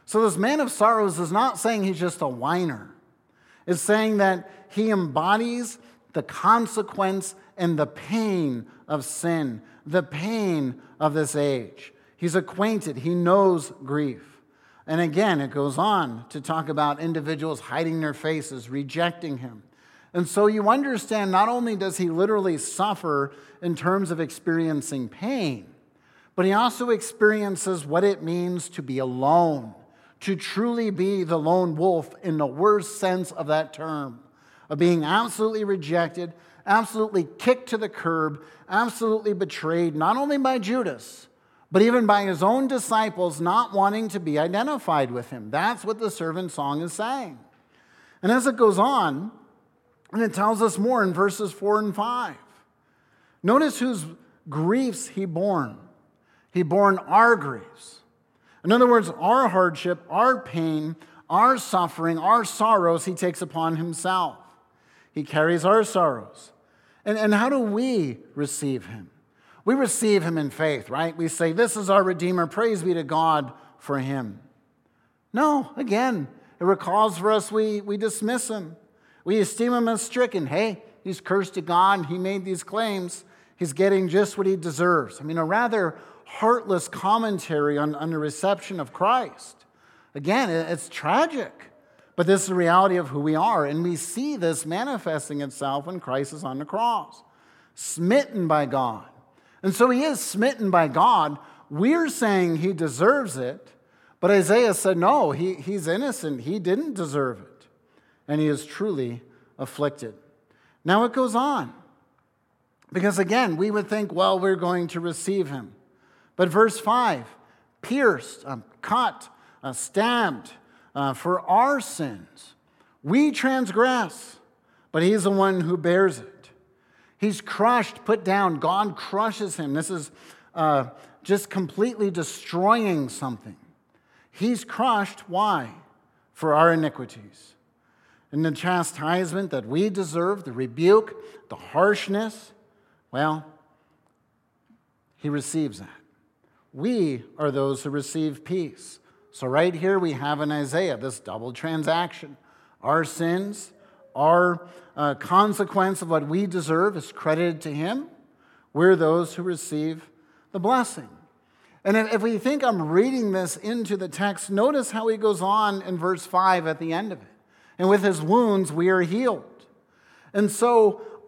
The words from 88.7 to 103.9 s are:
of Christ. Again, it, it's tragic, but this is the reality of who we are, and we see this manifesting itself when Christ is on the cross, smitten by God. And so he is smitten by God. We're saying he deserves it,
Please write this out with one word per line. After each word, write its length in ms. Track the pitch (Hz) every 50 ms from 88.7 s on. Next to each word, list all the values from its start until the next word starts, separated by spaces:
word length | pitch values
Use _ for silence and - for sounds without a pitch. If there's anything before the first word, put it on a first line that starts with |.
| 196 170
of 140 | 143 120 -
Christ. 720 | - 180 208 247 254 226 - - - - - - _ _ _ _ _ _ _ _ _ _ _ -
Again, 340 | 143 139 170 208 254 269 190
it, 200 | 165 165 160 160
it's 180 | 170 147 - -
tragic, 840 | - - - 151 190 254 320 330 320 262 196 - - - - - _ _ _ _ _ _ _ _ _
but 100 | - 170
this 180 | 170 196 190 -
is 40 | 190
the 80 | 185
reality 400 | 180 175 165 170 185 196 196 180
of 140 | 180 160 131
who 100 | 135 147
we 160 | 143 156 156
are, 300 | 156 185 226 220 170 147
and 180 | 143 147 160 170
we 140 | 180 175 151
see 400 | - - - 226 269 302 294 220
this 280 | 175 165 160 - -
manifesting 760 | 156 170 196 247 285 269 190 - 180 156 147 - - 151 143
itself 460 | 143 135 - - 143 135 135 143 143 170
when 120 | 185 175
Christ 320 | - 135 127 139 139 139
is 140 | 156 151 160
on 120 | 135 131 139
the 80 | 147
cross, 560 | - 180 208 233 240 226 196 156 - - - _ _ _ _ _ _ _ _ _ _ _
smitten 720 | - - - - 156 170 185 233 285 277 277 240 208 175 156
by 180 | 156 151 143
God. 400 | 127 139 135 131 120 110 98 - - - _ _ _ _ _ _ _ _ _ -
And 100 | 190 180
so 160 | - 240 262
he 140 | 247 247 294
is 160 | 320 277 -
smitten 500 | - - - 202 226 269 269 - 214 190
by 180 | 180 170 160 147
God. 500 | 127 160 185 - 233 185 156 147 147 139 - - - - _ -
We're 400 | 147 151 202 262 320 339 330 294
saying 480 | - - 247 214 202 185 180 170 165 151
he 160 | 170 190 190
deserves 640 | 151 165 151 123 127 175 220 285 285 254 190 127 131
it, 340 | 127 123 151 - - - _ _ _ _